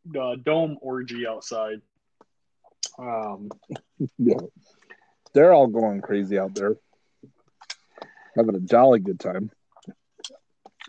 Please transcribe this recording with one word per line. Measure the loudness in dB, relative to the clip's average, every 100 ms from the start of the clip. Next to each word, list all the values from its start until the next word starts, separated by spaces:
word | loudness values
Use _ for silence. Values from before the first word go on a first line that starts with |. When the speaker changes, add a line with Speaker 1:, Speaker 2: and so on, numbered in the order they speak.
| -12 -8
Speaker 1:
uh, | -6 -6
dome | -2 0 0 -4
orgy | -10 -10 -8 -8 -8
outside. | -8 -8 -8 -6 -8 -14 _ _ _ _ _ _ _ _ _ -14 -12
Um, | -10 -8 -8 -12 -14 -18 _
Speaker 2:
<laughs> | -18 -18 _ -10 0
Yeah. | 0 0 -4 -18 _ _ _ -20 _ _ _
They're | 6 8
all | 8 4
going | 2 -2 -4
crazy | -4 -4 -2 -4
out | -4
there. | -4 -2 -4 _ _ _ _ -20 _ _ _ -20 -20 _ -20 -20 _ -8 0
Having | 0 0
a |
jolly | 2 6 8 6
good | 2 -6
time. | -8 -8 -8 -12 _ _ -20 -20 _ _ -20 -20 _ _ -20 _